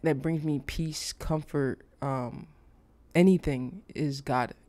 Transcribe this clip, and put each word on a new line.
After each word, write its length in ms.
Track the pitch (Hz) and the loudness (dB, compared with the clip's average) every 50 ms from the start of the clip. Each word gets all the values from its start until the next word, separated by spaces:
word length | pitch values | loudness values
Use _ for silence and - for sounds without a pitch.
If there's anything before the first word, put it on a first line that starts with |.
| - | 0
that 180 | 160 147 131 | 2 2 2
brings 220 | 139 165 165 156 147 | 0 -2 -2 0 0
me 200 | 156 147 139 - | 0 -2 -2 -4
peace, 460 | - - - 160 160 156 - - - - | -6 -4 -4 -4 -4 -4 -6 -8 -8 -10
comfort, 680 | - - - 160 156 147 - - 147 135 131 95 - - _ _ - - | -6 -4 -2 -2 -2 -2 -4 -2 -2 0 0 -2 -4 -10 _ _ -8 -4
um, 460 | 139 135 131 123 120 - - - - - - - - - - _ _ _ _ - - - | -4 -4 -4 -4 -6 -8 -12 -14 -16 -20 -20 -20 -20 -20 -20 _ _ _ _ -14 -2 4
anything 680 | 160 180 190 185 170 - 151 139 127 127 123 - 196 - - - | 6 8 8 8 6 4 0 -2 -2 -4 -6 -10 -12 -16 -12 -6
is 280 | - 151 147 139 139 139 | -4 -2 -2 -2 -4 -4
God, 320 | - 127 127 120 - - - _ | 0 0 0 0 0 -4 -12 _